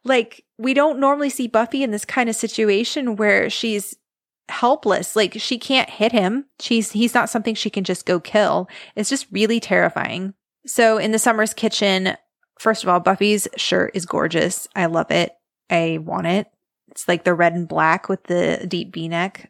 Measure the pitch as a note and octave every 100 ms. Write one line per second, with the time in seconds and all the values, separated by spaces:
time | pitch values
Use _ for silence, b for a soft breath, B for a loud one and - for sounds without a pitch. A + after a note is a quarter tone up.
0 | B3 B3+ A#3 - _ - B3 C4+ D#4 C4+
1 | C#4 C#4+ C#4+ - A#3+ A3 A#3 C4+ C4 G#3
2 | - C4 A#3 A3 A3+ - G#3+ G3 A#3 D4+
3 | B3 G#3 G#3 G3 - - A3+ G#3 - -
4 | _ _ _ _ - - A#3+ D#4 - F3+
5 | F3+ G#3+ F#3+ A3 - A#3+ - C4 - -
6 | A3+ A#3 F#3 B3+ - - - A3+ G#3 G#3
7 | A#3 B3 A3+ A3+ A3+ G#3+ G#3 G3+ F#3+ F3
8 | - F3 - G#3 G3+ F3 F#3 B B -
9 | G#3 C4+ - F#3+ G#3+ A#3 - F3+ E3+ -
10 | - F3+ F#3+ - _ _ C4 - A3+ A3
11 | G#3+ A3 B3 A3 A3 - A3 - G3+ F#3+
12 | F#3 - _ _ _ - A3 G#3+ F#3 F3+
13 | F3+ F#3+ G#3 G#3 - - - F#3 - F#3+
14 | F3 - E3 E3+ F3+ - - G3 E3+ E3
15 | - F3 E3+ - _ _ - E3+ E3 D#3+
16 | D#3+ F3 E3+ G3 - _ _ _ _ -
17 | - - F#3 E3+ E3+ E3+ E3 D#3+ D#3+ F3+
18 | - F#3+ - F3 D#3+ - F3 F3 F3+ E3+
19 | E3 E3+ F#3+ -